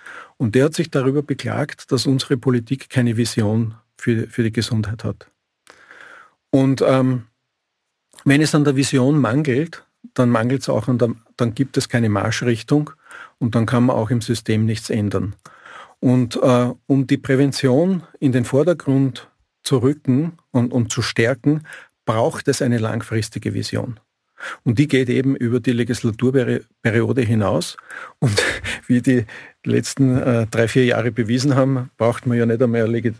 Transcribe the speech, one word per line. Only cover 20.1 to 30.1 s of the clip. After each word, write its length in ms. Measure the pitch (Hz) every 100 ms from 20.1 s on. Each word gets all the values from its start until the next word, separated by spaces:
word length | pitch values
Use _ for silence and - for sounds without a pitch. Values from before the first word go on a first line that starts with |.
| 127 170 - _
und, 200 | 123 120
und 180 | 127 110
zu 120 | 123
stärken, 640 | - - 117 135 147 151 - - - _ -
braucht 420 | 110 147 - -
es 140 | 131
eine 160 | 131 120
langfristige 760 | 110 113 - 110 110 - 107
Vision. 460 | 110 110 113 107 110 _ _ _ - - -
Und 140 | 131 120
die 120 | 147
geht 180 | 131 123
eben 300 | 123 131 135
über 240 | 117 123
die 100 | 131
Legislaturperiode 1500 | 120 120 120 117 110 123 135 120 120 - _ 117 117 110 123
hinaus. 560 | 117 110 98 143 - - - - - -
Und 240 | 120 101 - -
<laughs> 240 | - - -
wie 140 | 123
die 240 | 131 123 107 - - _
letzten, 540 | 120 117 - - 131